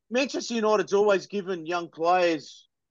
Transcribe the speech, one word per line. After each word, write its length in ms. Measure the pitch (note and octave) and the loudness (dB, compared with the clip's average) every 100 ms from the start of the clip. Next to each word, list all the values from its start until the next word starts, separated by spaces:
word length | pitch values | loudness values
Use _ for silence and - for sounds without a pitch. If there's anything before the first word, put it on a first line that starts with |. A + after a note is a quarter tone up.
| - | -6
Manchester 440 | A#3 C#4 E4 - | -2 -2 -4 -6
United's 400 | A#3 G#3+ G#3+ E3+ | -2 2 2 2
always 320 | G3 G#3 G3 - | 2 4 2 0
given 380 | G3+ F3+ F3+ D#3 | -8 -6 -8 -6
young 220 | F3 E3+ | -6 -6
players, 760 | - E3 F#3 F3 D#3+ - - _ _ _ | -2 2 4 4 0 -6 -20 _ _ _